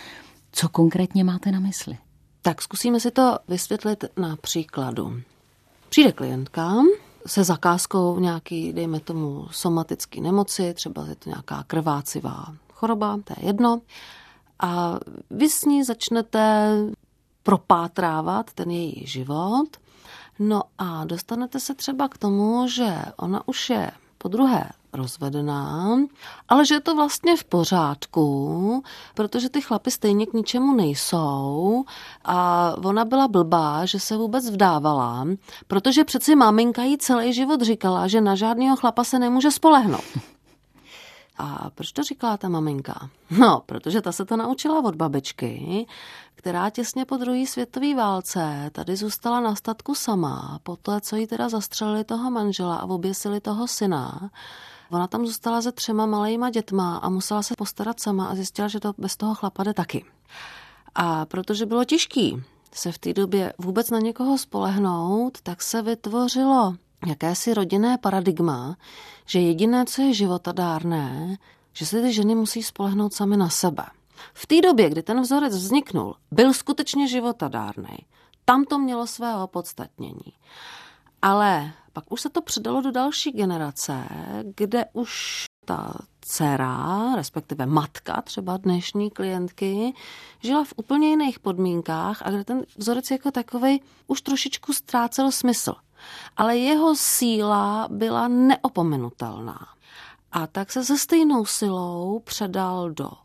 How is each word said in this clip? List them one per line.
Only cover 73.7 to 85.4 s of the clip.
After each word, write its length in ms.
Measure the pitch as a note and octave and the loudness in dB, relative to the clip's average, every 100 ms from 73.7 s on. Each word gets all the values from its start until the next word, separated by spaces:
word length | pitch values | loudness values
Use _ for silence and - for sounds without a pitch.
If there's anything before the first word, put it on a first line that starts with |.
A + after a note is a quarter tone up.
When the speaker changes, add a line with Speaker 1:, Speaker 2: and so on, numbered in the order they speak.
| D3+ - - _ - - | -2 -8 -14 _ -20 -20
Speaker 2:
V 120 | - - | -12 2
té 140 | D#4+ | 4
době, 300 | F#4 C4+ F3+ | 6 8 6
kdy 120 | D3+ | 4
ten 180 | D#3+ A#3 | 0 0
vzorec 360 | B3+ C#4 C#4+ G3 | 2 2 2 0
vzniknul, 580 | F#3 C4+ C#4+ E3 F#2 - - | 2 2 2 -2 -4 -8 -4
byl 220 | D3 B3+ | 6 6
skutečně 560 | C4 - C#4+ D4 C#4 C#4 | 6 0 -4 -2 0 0
životadárný. 880 | B3 A#3+ A#3 D3 A#2 G#2 G#2 F#2+ - - _ _ _ | 0 -2 -4 -4 -6 -8 -10 -12 -14 -18 _ _ _
Tam 200 | - B3+ | 4 4
to 140 | C#4 C#4+ | 4 0
mělo 280 | C4+ B3 A#3 | -2 -2 -6
své 300 | - A#3 A3 | -6 -6 -4
opodstatnění. 960 | F#3 F3+ F3 - - - - - - - _ - - - - - _ _ | -4 -6 -8 -10 -14 -12 -14 -14 -18 -20 _ -20 -20 -20 -20 -20 _ _
Ale 500 | G3 G3+ G#3 F3 D3 D#3+ _ | 0 2 4 2 -2 -12 _
pak 200 | - - | -16 -10
už 80 | A#3 | -8
se 100 | D4 | -6
to 120 | E4+ | -6
předalo 380 | E4 - A3 B3 | -6 -6 -4 -2
do 100 | C4+ | -2
další 420 | B3 C4+ D4 - | -2 -2 -2 -4
generace, 720 | A#3+ G3 E3+ D3+ C#3+ - C3+ B2+ - - G#3 G#3+ G3 | -2 -2 -2 -4 -6 -6 -6 -8 -12 -10 -10 -10 -4
kde 280 | G#3 A#3+ - | -2 -2 -2
už 520 | - A#3+ - - - | -6 -8 -8 -8 -8